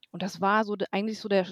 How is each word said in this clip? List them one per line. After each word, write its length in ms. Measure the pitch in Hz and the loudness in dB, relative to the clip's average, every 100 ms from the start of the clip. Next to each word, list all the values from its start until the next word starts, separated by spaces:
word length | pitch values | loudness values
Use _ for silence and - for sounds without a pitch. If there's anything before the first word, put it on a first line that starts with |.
| - | -14
Und 120 | 180 | -8
das 180 | 185 170 | -6 0
war 240 | 196 214 | 2 4
so 120 | 208 202 | 2 -2
de-, 120 | 190 | -2
eigentlich 280 | 196 220 214 | -2 -2 -4
so 80 | 214 | 0
der 160 | 196 185 | 2 2